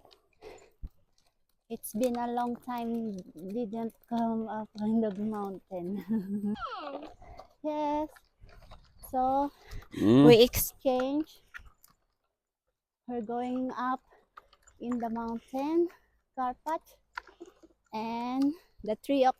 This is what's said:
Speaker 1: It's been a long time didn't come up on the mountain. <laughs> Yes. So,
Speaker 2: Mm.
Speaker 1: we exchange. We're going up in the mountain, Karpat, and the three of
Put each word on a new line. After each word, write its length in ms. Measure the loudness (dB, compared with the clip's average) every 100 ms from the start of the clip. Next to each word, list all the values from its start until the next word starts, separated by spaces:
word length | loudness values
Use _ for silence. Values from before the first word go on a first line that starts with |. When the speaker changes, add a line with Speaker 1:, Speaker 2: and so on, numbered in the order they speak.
| -4 -20 _ _ -20 -20 -20 _ -16 -16 _ _ _ _ _ _ _
Speaker 1:
It's 240 | -14 -10
been 240 | -2 0 0
a 80 | -2
long 300 | -2 -4 -6
time 480 | -8 -6 -4 -4 -6 -8 -12
didn't 600 | -14 -8 -6 -6 -6 -8 -10 _
come 540 | -2 -2 -2 -6 -8
up 60 | -10 -4
on 200 | 0 2
the 100 | 2
mountain. 920 | -2 -4 -4 -8 -10 -10 -8 -6 -6 -2 -2 -2 -4 -4
<laughs> 0 | -4 -6 -10 -10 -10 -14 -18 -20 -20 -20 _
Yes. 440 | -6 -2 0 -2 -4 -10 _ _ -20 -20 -20 -20 -20 -20 -6
So, 400 | 0 2 2 0 -4 -12 -12 -10 0
Speaker 2:
Mm. 240 | 6 10
Speaker 1:
we 160 | 12 12
exchange. 1040 | 8 4 -6 -4 -2 0 0 -2 -4 -10 _ -20 -20 -20 -20 _ _ _ _ _ _ _ _ _ _ _ -10
We're 140 | -8
going 480 | -4 -4 -2 -2 -4 -2
up 240 | -2 -4 -8 -20 _ -20 -20 _ _ _
in 160 | -6 -4
the 120 | -2
mountain, 800 | -4 -4 -8 -6 -4 0 2 2 -2 _ _ _
Karpat, 480 | -4 -4 -4 -6 -6 -6 -20 _ -14 -14 -18 -20 -20 -20 _ _
and 640 | -8 -6 -4 -2 0 0 0 -10 -12
the 140 | -6 -6
three 220 | 0 4 4
of 80 | 2